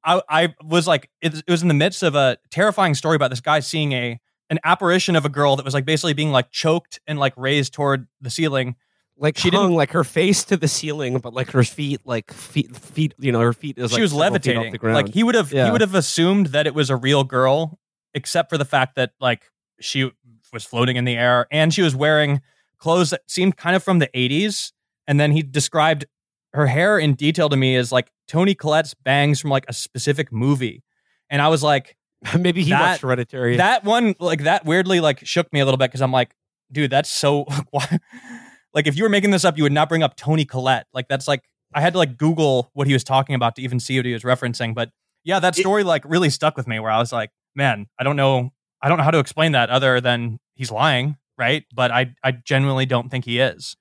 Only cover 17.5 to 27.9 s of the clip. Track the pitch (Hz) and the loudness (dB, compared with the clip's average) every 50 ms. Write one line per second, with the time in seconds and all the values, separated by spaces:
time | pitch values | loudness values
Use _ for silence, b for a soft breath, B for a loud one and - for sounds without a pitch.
17.5 | 135 151 165 156 160 - _ _ _ _ _ _ _ 147 135 - - 170 170 _ | 2 2 0 -4 -8 -16 _ _ _ _ _ _ _ -10 -10 -4 -2 -2 -2 _
18.5 | - 151 143 135 - 139 131 131 _ - 127 120 _ _ 135 127 120 110 _ _ | -2 -4 -2 0 2 0 0 0 _ -4 -4 -4 _ _ -2 -2 -2 -2 _ _
19.5 | _ _ _ _ _ _ - - - 139 131 127 _ _ _ 123 113 110 _ _ | _ _ _ _ _ _ -12 -8 -4 -4 -4 -4 _ _ _ _ _ _ _ _
20.5 | - 117 110 - - 117 120 127 127 123 120 123 120 117 120 123 123 123 120 _ | -18 -16 -16 -8 -2 0 0 0 0 0 -2 -2 0 2 4 4 4 2 2 _
21.5 | 143 151 156 160 160 - 185 165 135 131 147 151 156 151 151 143 143 139 - _ | 0 2 2 2 2 2 2 0 2 0 2 2 2 2 2 2 0 -4 -4 _
22.5 | _ _ _ _ _ _ - 160 165 180 180 147 - - _ _ - - 180 196 | _ _ _ _ _ _ -4 0 2 2 2 0 -2 -8 _ _ -4 0 0 0
23.5 | 180 _ - 170 180 190 - - 185 175 151 123 _ 127 127 123 139 156 202 214 | 0 _ -2 0 0 0 0 2 2 2 0 0 _ -2 -2 0 0 0 -2 -2
24.5 | 202 - - - _ _ _ _ _ _ _ - 143 143 147 151 147 160 156 139 | -4 -6 -10 -10 _ _ _ _ _ _ _ -2 0 2 2 2 2 0 -2 -2
25.5 | 131 147 139 - - 160 151 160 160 147 143 _ _ _ _ _ _ _ _ _ | -4 -4 -4 -2 0 2 2 2 2 0 -4 _ _ _ _ _ _ _ _ _
26.5 | - 143 151 135 123 143 170 202 214 196 156 151 139 127 147 147 160 175 165 147 | -2 0 0 2 2 2 2 2 2 2 2 0 0 2 0 -2 0 2 0 2
27.5 | 143 135 131 131 131 127 123 117 | 2 2 2 2 2 0 0 2